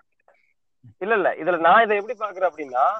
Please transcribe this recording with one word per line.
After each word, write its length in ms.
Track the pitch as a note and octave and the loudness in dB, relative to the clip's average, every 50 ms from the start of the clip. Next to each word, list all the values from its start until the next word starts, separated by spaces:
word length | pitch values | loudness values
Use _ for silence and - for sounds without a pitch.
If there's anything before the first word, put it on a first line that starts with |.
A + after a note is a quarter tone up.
| _ _ _ _ _ _ _ _ _ _ _ _ _ _ _ _ _ A2 - - | _ _ _ _ _ _ _ _ _ _ _ _ _ _ _ _ _ -20 -12 -8
இல்ல, 160 | F#3 G#3+ A#3 | -2 0 0
இல்ல, 200 | G3+ E3 B2+ F#2+ | 2 2 0 -2
இதுல 240 | C3+ D#3 E3 F#3 D#3+ | -2 -2 -2 -2 2
நான் 260 | E3 E3+ G3 A3+ A#3 | 4 4 6 6 4
இதை 120 | G#3 G#3+ | 2 0
எப்படி 220 | G3+ G3+ A3+ B3 G3 | -2 -2 -8 -10 -10
பாக்குறேன் 300 | G#3+ G3+ F3 F#3 F#3 E3+ | -10 -12 -6 -4 -4 -4
அப்படின்னா, 360 | D3+ D#3 D3 C3 B2 B2+ D3 F3+ G#3 | -4 -6 -12 -6 -2 0 0 0 0